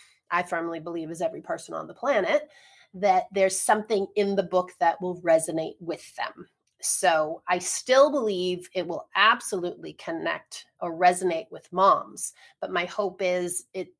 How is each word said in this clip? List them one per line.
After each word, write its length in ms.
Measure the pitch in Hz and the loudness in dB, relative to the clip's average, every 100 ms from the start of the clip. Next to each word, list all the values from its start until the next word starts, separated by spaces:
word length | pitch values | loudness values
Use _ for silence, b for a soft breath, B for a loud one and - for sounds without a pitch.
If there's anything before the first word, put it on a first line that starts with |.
| b b - | b b -4
I 140 | 175 | -4
firmly 340 | 180 170 170 165 | -2 -4 -6 -8
believe 320 | 160 170 160 | -8 -8 -8
is 100 | 165 | -4
every 220 | 165 156 | -4 -6
person 320 | - 165 - | -8 -10 -8
on 140 | 160 160 | -12 -12
the 60 | |
planet, 540 | 175 247 247 185 285 302 b b b b | -6 -2 0 2 0 -2 b b b b
that 300 | 190 202 185 180 | -2 2 2 0
there's 260 | 196 190 185 | 2 2 2
something 460 | - 220 208 208 196 | 2 2 2 -2 -2
in 220 | - 202 196 | 0 0 0
the 80 | |
book 280 | 180 185 180 - | 0 0 0 0
that 220 | 170 170 | 0 0
will 180 | 180 175 | -4 -4
resonate 520 | 170 160 160 160 160 - | 2 4 2 -4 -6 -8
with 340 | 170 156 - | -10 -10 -10
them. 320 | - 117 - - _ _ _ | -10 -10 -10 -20 _ _ _
So 640 | - - - 160 156 165 - | -4 0 2 4 2 -4 -2
I 100 | 180 | -2
still 520 | 180 - - 262 294 | -2 -4 4 6 6
believe 580 | 285 220 185 180 180 - | 4 0 0 -2 -4 -6
it 140 | 185 175 | -6 -6
will 220 | 165 - - | -6 -6 2
absolutely 800 | 208 240 - 190 175 170 160 | 4 4 0 -6 -6 -8 -14
connect 720 | 151 - 165 165 160 - - - - | -14 -10 -6 -6 -6 -10 -20 -20 -10
or 160 | 175 165 | -8 2
resonate 540 | 180 180 185 165 156 | 4 4 0 -2 -6
with 220 | - - | -14 -6
moms, 600 | 175 190 156 - - - - b b | 4 6 6 2 -10 -12 -12 b b
but 100 | 185 | -6
my 140 | 185 | -4
hope 360 | 175 - 196 185 | -4 -4 -4 -2
is 440 | 185 180 175 180 - | -2 0 -2 -6 -10
it, 140 | 190 180 _ | -12 -12 _